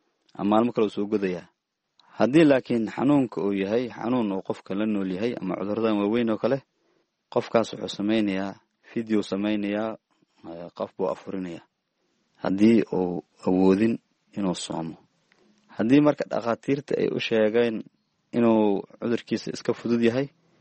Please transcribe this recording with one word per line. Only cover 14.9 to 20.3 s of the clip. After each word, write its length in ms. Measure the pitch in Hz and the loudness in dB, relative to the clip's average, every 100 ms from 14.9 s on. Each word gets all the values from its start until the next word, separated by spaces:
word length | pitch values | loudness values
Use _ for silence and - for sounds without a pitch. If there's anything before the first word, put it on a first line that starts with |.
| 78 _ _ _ _ _ _ _ - | -12 _ _ _ _ _ _ _ -4
Haddii 240 | 107 139 | 4 4
marka 220 | 147 139 - | 6 2 -2
dhakhaatiirta 640 | - 120 113 - 143 - - | -4 -4 -4 -2 -4 -2 -2
ay 100 | - | 0
u 120 | - | -2
sheegeen 640 | - 113 107 113 120 110 - _ _ _ _ | 0 2 2 2 0 -2 -8 _ _ _ _
inuu 480 | 120 117 110 107 98 - - | 2 4 4 4 2 -4 -8
cudurkiisa 520 | 117 117 - 113 - | -4 -4 -2 -6 -6
iska 200 | - - | -8 -4
fudud 280 | 113 113 117 | -4 0 2
yahay, 260 | 117 123 139 | 2 2 -2